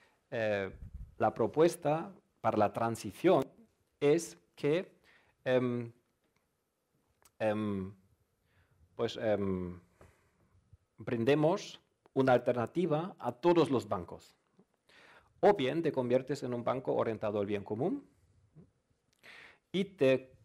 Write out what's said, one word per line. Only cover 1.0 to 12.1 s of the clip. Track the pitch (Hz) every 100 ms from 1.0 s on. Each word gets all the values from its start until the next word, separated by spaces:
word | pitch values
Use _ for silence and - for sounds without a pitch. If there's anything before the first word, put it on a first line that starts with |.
| - -
la | 110
propuesta | - 110 - 170 170 143 156 202 - _ _
para | 113 110
la | 101
transición | 123 117 113 107 - 165 165 - - - _ _ _
es | 143 160 165 - _ -
que, | 147 160 196 _ _ _ _ _
em, | - 127 123 120 117 - _ _ _ _ _ _ _ _ _ _ _ _ _ _
em, | 110 107 107 101 95 104 _ _ _ _ _ _ _ _ _ -
pues, | 117 -
em, | 117 104 98 92 90 87 - _ - _ _ _ _ _ _ - _ -
brindemos | 110 117 113 147 151 196 - - _ _ _